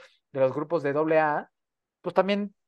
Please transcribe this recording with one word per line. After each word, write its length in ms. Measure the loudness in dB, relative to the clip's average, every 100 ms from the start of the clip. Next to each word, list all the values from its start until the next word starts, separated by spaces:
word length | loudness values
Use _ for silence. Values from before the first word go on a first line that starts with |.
| -4 _ _
de 80 | 0
los 140 | 0
grupos 280 | 0 -4 -2
de 80 | -2
doble 260 | -2 2 2
A, 320 | 2 0 -6 _ _ _ _ _
pues 120 | -2 0
también 380 | 2 0 -4 -12